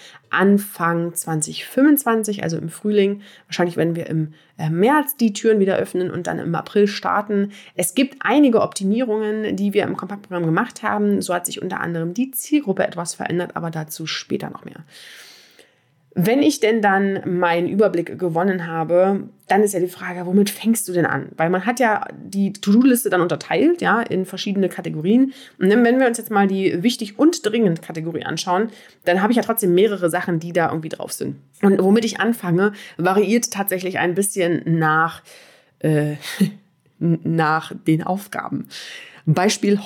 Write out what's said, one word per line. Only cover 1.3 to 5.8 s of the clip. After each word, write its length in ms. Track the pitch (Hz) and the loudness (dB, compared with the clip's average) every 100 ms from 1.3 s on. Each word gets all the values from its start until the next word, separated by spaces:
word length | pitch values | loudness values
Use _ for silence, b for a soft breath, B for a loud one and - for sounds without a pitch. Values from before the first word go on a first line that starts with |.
| 156 156 156 | -4 -4 -8
fünfundzwanzig, 800 | - - 294 285 240 226 214 202 | -4 2 4 4 2 0 -2 -4
also 120 | 165 165 | -4 -6
im 120 | 165 | -8
Frühling. 540 | - 208 208 196 202 B B _ | -6 0 2 2 0 B B _
Wahrscheinlich 300 | - 175 170 | -2 -2 0
werden 200 | 170 170 | -2 -2
wir 100 | - | -4
im, 280 | 160 156 156 b - | -2 -4 -8 b -6
äh, 100 | 156 | -4
März 480 | 165 214 302 277 - | 2 4 4 0 0
die 160 | 226 | 0
Türen 260 | 202 226 214 | 2 2 4
wieder 180 | 196 | 2
öffnen 340 | 185 | 0